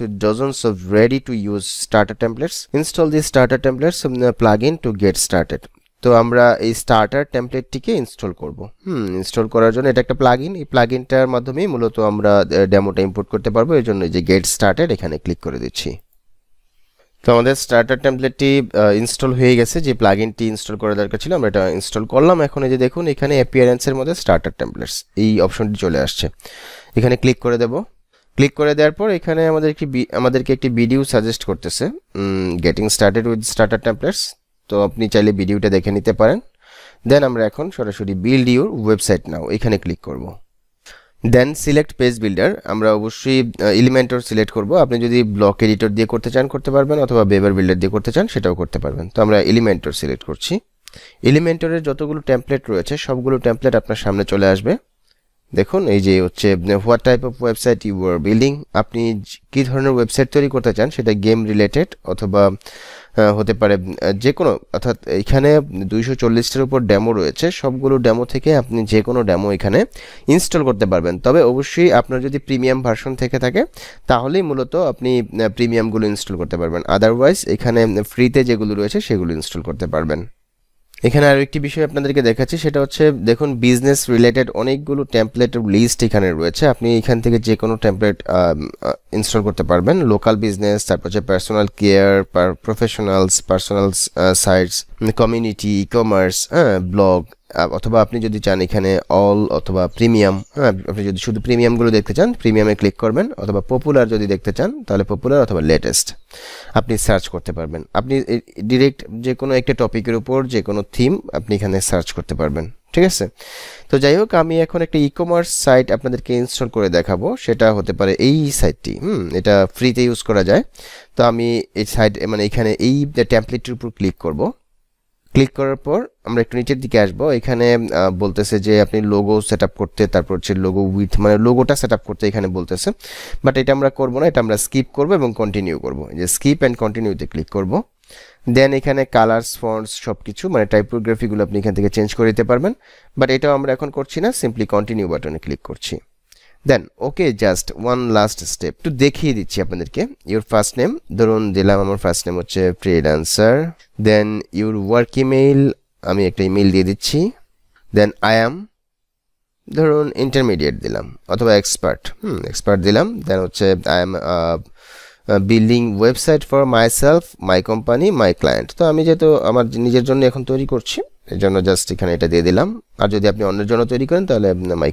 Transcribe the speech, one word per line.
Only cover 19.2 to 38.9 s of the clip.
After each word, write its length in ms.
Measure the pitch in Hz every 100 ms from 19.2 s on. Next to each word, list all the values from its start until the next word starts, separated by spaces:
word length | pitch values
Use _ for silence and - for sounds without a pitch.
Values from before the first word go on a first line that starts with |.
| 135
হয়ে 220 | 127 127 120
গেছে। 260 | 117 170
যে 120 | 147
প্লাগইনটি 540 | 110 - 98 113 - 113
ইনস্টল 280 | 107 - 104
করা 200 | 107 104
দরকার 240 | 101 110
ছিল, 140 | 151
আমরা 140 | 180 110
এটা 220 | 98 95
ইনস্টল 360 | 85 - 110 104
করলাম। 360 | 131 160 175
এখন 220 | 143 143
এই 60 | 131
যে 80 | 127
দেখুন, 300 | 127 170 170
এখানে 280 | 139 143 143
অ্যাপিয়ারেন্সের 600 | 123 131 123 123 - 131
মধ্যে 200 | 139 175
স্টার্টার 360 | - 87 82 -
টেমপ্লেটস 460 | 60 - - - - -
এই 260 | 110 107
অপশনটি 380 | 92 - 107 104
চলে 200 | 92 71
আসছে, 300 | 67 - - - - - - - - -
এখানে 200 | 120 123
ক্লিক 220 | 127 123
করে 180 | 123 120
দেব। 240 | 117 139 226 _ _ _ _ -
ক্লিক 180 | 139
করে 220 | - 151 147
দেওয়ার 160 | 151
পর 180 | 156 214
এখানে 380 | 180 - 160 160
আমাদের 220 | 156 156
একটি 160 | 151 147
বি-, 300 | 127 - 104
আমাদেরকে 380 | 127 131 123
একটি 160 | 131 131
ভিডিও 340 | 117 117 135
সাজেস্ট 400 | 135 120 110 113
করতেছে, 420 | - 87 87 - 147 320 _ 98
উম, 420 | 98 95 92 87
getting 300 | 85 82 107
started 380 | - 101 110 117
with 140 | 113
starter 380 | 110 - 110 110
templates। 560 | 117 107 143 196 - - _ _ -
তো 160 | 101
আপনি 260 | 101 110 110
চাইলে 220 | 110 104
ভিডিওটা 380 | 101 95 101 104
দেখে 220 | 95 101
নিতে 220 | 101 113
পারেন। 260 | 107 110 196 - _ _ - - _ 117
Then 160 | 143
আমরা 220 | 135 120 107
এখন 260 | - 170
সরাসরি 420 | - 107 98 98
build 340 | 95 107 131 127
your 320 | 123 202 165
website 460 | 107